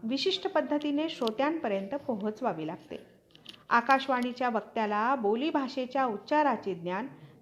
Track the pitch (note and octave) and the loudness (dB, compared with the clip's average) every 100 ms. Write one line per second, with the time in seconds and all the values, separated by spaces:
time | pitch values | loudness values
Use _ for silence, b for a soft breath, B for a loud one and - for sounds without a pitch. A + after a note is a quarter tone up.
0 | A3+ C4+ G4 F4+ F#4+ D#4+ C4 D4 D4 C#4+ | -2 0 2 0 0 0 2 0 0 0
1 | D#4+ D#4 A3+ A3 C#4 D#4+ A#3+ G3 G3 C#4 | -2 0 -2 2 0 0 0 -2 -2 -6
2 | - A3 G#3+ G#3+ B3 E3 D#3 F3+ - - | -4 -2 -4 -2 -4 -2 -6 -8 -10 -14
3 | - - _ B B B B A#3+ A#3 C4+ | -14 -20 _ B B B B 2 6 2
4 | C4+ B3+ B3 A#3+ B3 A3 G#3 - G#3+ G#3 | 4 0 0 0 0 0 -2 -2 0 0
5 | A3+ C4+ G3+ A#3 D4+ D#4 C4 C4 B3 C4+ | 2 2 2 2 2 0 0 -4 -2 0
6 | C4 G3+ - D4 C#4+ A#3 G3+ F3 E3+ F#3 | 0 -2 0 4 4 2 -2 -4 -4 -4
7 | C4+ B B B | -6 B B B